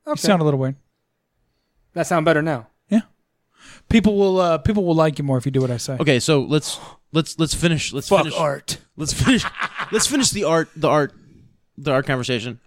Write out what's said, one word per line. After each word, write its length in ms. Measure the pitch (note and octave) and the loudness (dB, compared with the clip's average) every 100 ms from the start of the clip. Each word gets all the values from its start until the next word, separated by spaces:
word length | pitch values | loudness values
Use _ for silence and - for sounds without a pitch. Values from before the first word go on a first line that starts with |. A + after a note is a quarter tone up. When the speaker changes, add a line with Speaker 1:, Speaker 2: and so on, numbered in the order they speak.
| - | -8
Speaker 1:
Okay. 60 | |
Speaker 2:
You 40 | D4+ | -2
sound 240 | - F#3 | 2 2
a 40 | |
little 160 | D3+ C#3 | 2 0
weird. 160 | C3 C#3 _ _ _ _ _ _ _ _ _ _ _ | -2 -6 _ _ _ _ _ _ _ _ _ _ _
Speaker 1:
That 120 | F3 D3+ | -6 -2
sound 180 | F3 | 0
better 160 | D#3+ D3+ | 2 2
now? 280 | D#3+ C3+ A2+ _ - | 2 -4 -8 _ 0
Speaker 2:
Yeah. 120 | A3 - _ _ _ _ _ - - - | 0 0 _ _ _ _ _ -20 -14 0
People 280 | A3+ G3+ G3+ | 2 4 4
will, 220 | G3 F#3 | 2 2
uh, 180 | F3 D#3+ | 2 2
people 260 | - G#3 | 0 0
will 100 | F3 | 2
like 240 | D#3+ D#3+ D3 | 2 2 0
you 60 | |
more 140 | C#3+ B2+ | -2 -2
if 60 | |
you 60 | C#3 | 0
do 100 | C3 | -2
what 120 | B2+ | -2
I 40 | A#2+ | -2
say. 160 | - | -6
Speaker 3:
Okay, 260 | B2+ C#3+ B2+ | -2 2 2
so 220 | - D3 | 2 0
let's, 360 | A#2 D3+ - - - - _ | 2 -2 -2 -10 -14 -20 _
let's, 240 | D#3 D3+ - | -4 -2 -2
let's 160 | D#3+ | -2
finish. 380 | - E3+ D#3+ - | 0 0 0 -4
Let's 160 | C3 - | -6 2
Speaker 1:
Fuck 120 | G3 | 2
Speaker 3:
finish. 140 | D#3 D3+ | 2 -2
Speaker 1:
art. 400 | D#3 C#3+ - - _ - | -2 -4 -8 -14 _ -10
Speaker 3:
Let's 160 | D3+ | -6
finish. 320 | - - A#3+ - - A#3 | -2 2 2 0 -6 -8
<laughs> 240 | C#4 E3+ | -8 -4
let's 140 | G#3+ - | -2 0
finish 240 | C#4+ B3 | 0 0
the 140 | G3+ | 0
art. 240 | D#3 E3 D#3 - | 0 0 -2 -2
The 120 | D3 | 0
art. 240 | D3+ C#3 - - - - _ _ - | 2 0 -6 -20 -20 -20 _ _ -10
The 140 | C#3+ | -2
art 140 | C3+ C3+ | -2 0
conversation. 540 | C3 B2 B2 A#2 A#2 | -4 -2 -4 -6 -10